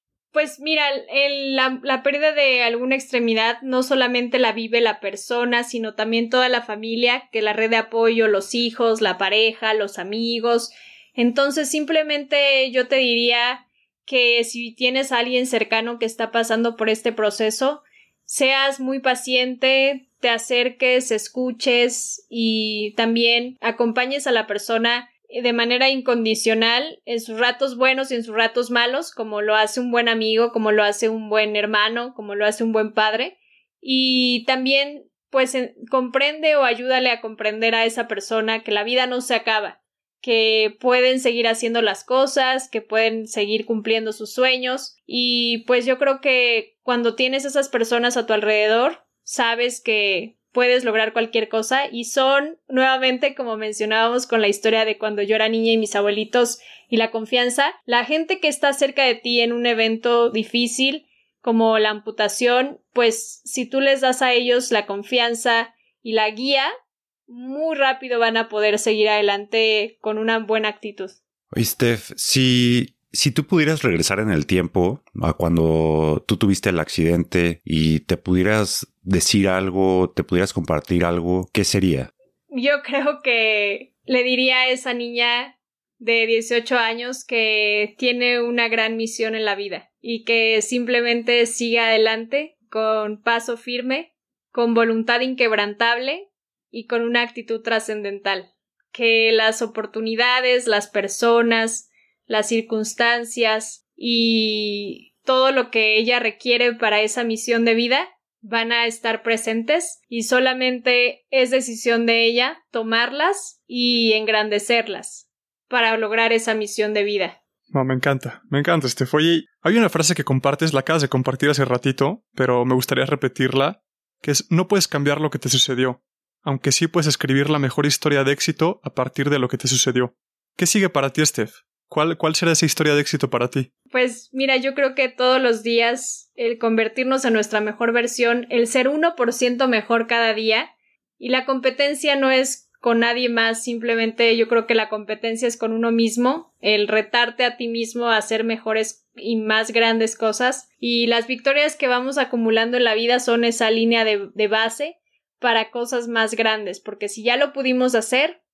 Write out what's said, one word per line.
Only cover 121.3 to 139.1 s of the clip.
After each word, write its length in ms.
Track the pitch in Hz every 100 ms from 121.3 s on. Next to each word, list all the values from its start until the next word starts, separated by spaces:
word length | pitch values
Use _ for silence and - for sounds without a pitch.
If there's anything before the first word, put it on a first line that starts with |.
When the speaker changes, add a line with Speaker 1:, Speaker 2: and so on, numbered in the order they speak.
| 131 147
Speaker 3:
hace 160 | 143 127
ratito, 580 | 123 135 127 139 214 _
pero 300 | - 127 123
me 120 | 127 131
gustaría 300 | 120 127 131
repetirla, 800 | 143 127 - 127 131 147 208 _ _ _ _
que 100 | 151
es, 180 | 139 -
"No 200 | 165 180
puedes 180 | 202 -
cambiar 320 | 147 143 147
lo 120 | 156
que 80 | -
te 100 | 139
sucedió, 520 | 131 - 123 127 123 _ _ _ _
aunque 300 | 151 139 143
sí 160 | - 165
puedes 200 | 175 151
escribir 420 | - 135 135 143
la 100 | 151
mejor 260 | 135 147 147
historia 380 | - 151 143
de 80 | 135
éxito 480 | 143 - 156 165 -
a 100 | 135
partir 360 | - 127 - 143
de 100 | 143
lo 100 | 123
que 80 | 127
te 100 | 127
sucedió". 480 | 131 135 123 123 - _ _ _ -
¿Qué 100 | 175
sigue 220 | 214 185
para 240 | 147 135
ti, 140 | 151 151
Steph? 300 | - 104 - _ _ _
¿Cuál, 300 | 156 160 165
cuál 180 | 160 160
será 160 | 170
esa 160 | 160 151
historia 260 | - 151
de 80 | 147
éxito 300 | 143 147 139
para 180 | 120 123
ti? 240 | 139 127 _ _
Speaker 1:
Pues 380 | 254 254 233 -
mira, 260 | 262 269 262
yo 180 | 269 269
creo 180 | 269
que 160 | 262 254
todos 320 | - 254 262
los 220 | 254 226
días 680 | 233 233 233 247 - - - -
el 240 | 233 233
convertirnos 640 | 233 226 220 254 254 262 254
en 80 |
nuestra 280 | 220 208 214
mejor 320 | 214 214 233
versión, 520 | 233 233 247 233 240 240
el 160 | 240 233
ser 200 | 262 254
uno 280 | 302 339